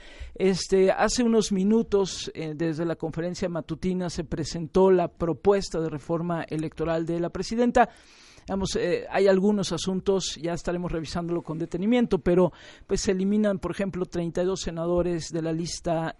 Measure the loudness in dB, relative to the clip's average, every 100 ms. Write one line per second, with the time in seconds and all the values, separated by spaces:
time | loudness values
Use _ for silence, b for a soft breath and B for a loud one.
0 | B B B -2 0 0 2 4 4 4
1 | 0 2 4 4 2 2 4 2 2 0
2 | 0 -4 -10 -8 -8 -2 -2 -2 -4 -4
3 | -6 -4 -6 -4 -4 -4 -8 -6 -4 -2
4 | -4 -6 -6 -6 -6 -6 0 4 6 6
5 | 2 -2 -4 2 2 2 0 -4 -4 -6
6 | -4 -4 -2 -4 -4 -6 -6 -4 -2 -2
7 | -2 -4 -4 -6 -4 0 4 4 4 B
8 | B B B B -6 -4 -2 0 0 0
9 | 0 4 6 6 4 2 0 -4 -2 -2
10 | 0 0 -2 -6 -6 -4 -4 -4 -4 -4
11 | -4 -6 -4 -4 -4 -6 -6 -2 2 2
12 | 2 2 4 4 4 B B B -4 -2
13 | 0 0 2 2 2 0 -4 -4 -4 -4
14 | -6 -4 -4 -2 -2 -2 -4 -4 0 2
15 | 0 -2 -4 -4 -2 -2 -4 -6 -2 -2
16 | -2